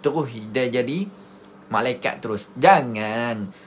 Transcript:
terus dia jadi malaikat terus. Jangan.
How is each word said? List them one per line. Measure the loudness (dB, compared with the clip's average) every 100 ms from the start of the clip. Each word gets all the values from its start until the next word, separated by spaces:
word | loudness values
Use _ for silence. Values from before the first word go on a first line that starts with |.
terus | -2 0 -4 -8 -6
dia | -2 0
jadi | 0 0 -2 -6 -10 -20 -20 -20 -20 -4
malaikat | 0 0 -2 -4 -4
terus. | -6 -6 -8 4
Jangan. | 6 6 4 -4 -4 -2 -2 -4 -6 -12